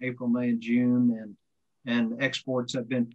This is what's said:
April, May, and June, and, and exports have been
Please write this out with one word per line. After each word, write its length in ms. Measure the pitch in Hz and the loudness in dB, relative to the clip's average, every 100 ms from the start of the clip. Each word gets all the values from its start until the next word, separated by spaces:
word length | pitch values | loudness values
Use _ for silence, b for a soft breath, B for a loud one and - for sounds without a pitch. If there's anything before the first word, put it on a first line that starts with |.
April, 260 | 127 123 123 | -8 -4 0
May, 220 | 120 123 | 0 2
and 100 | 113 | -2
June, 580 | 113 120 123 123 120 113 | 0 2 4 4 4 2
and, 140 | 107 98 _ _ _ _ 123 | -8 -16 _ _ _ _ -4
and 360 | 120 113 117 | -2 -2 -2
exports 520 | 135 - - 127 123 | -4 -4 -4 -4 -2
have 160 | 127 117 | -6 -4
been 220 | 127 117 | -2 -2